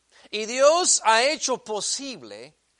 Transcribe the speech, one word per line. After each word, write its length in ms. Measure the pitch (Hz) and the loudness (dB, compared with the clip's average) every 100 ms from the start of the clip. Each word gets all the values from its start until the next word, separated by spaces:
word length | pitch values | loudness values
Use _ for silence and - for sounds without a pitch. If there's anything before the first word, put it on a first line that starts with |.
| _ _ - | _ _ -12
Y 160 | 208 220 | -8 -6
Dios 540 | 254 285 339 359 - | 2 4 4 2 2
ha 180 | 220 220 | 4 4
hecho 420 | 269 311 - 233 | 4 0 -4 -6
posible 960 | - 208 - - 277 202 110 101 135 _ _ | -6 -8 -6 -6 -8 -14 -16 -18 -18 _ _